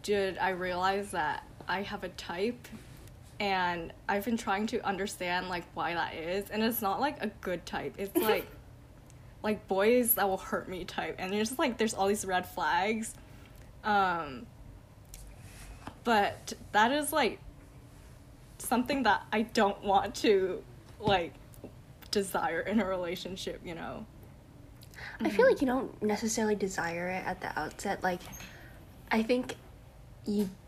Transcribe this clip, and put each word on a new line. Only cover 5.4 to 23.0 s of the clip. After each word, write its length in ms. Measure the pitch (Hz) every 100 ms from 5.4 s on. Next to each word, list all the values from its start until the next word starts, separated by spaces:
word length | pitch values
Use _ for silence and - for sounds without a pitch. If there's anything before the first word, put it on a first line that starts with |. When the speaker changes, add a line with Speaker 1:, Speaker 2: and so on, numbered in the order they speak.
| 180
Speaker 1:
like, 140 | 180 170
why 200 | 170 156 170
that 180 | 156
is, 360 | 131 165 190 202
and 100 | 208
it's 200 | 226 226
not, 180 | 202 190
like, 240 | 277 285
a 40 | 208 -
good 240 | 190 175 -
type. 300 | - 143 -
It's 180 | 196 339
Speaker 2:
<laughs> 140 | 427
Speaker 1:
like, 140 | - - - - - - - - - - -
like, 260 | 214 208 -
boys 460 | 190 208 247 226 -
that 120 | 151
will 100 | 185
hurt 300 | - 185 -
me 160 | 185 185
type, 300 | - 160 -
and 160 | 185
it's 160 | 208 220
just, 80 | 262
like, 180 | 302 233
there's 160 | 220 -
all 120 | 196
these 180 | 202 190
red 200 | 180 180
flags. 680 | - 156 160 202 226 220 - - - - - - -
Um, 640 | 214 202 185 170 147 123 - - - - - - - - - - - - - - - -
but 500 | - 214 196 - - - -
that 200 | 202 226
is, 200 | 285 294
like, 280 | 320 233 - - - - - - - - - - - - -
something 460 | - 240 247 285
that 200 | 220 190 -
I 100 | 220
don't 400 | 220 - 202 -
want 300 | 202 196 160 -
to, 480 | - 196 185 156 - - - -
like, 340 | 214 190 165 - - - - - - - -
desire 480 | 214 190 180 170 165
in 180 | 180 220
a 60 | 190
relationship, 760 | 190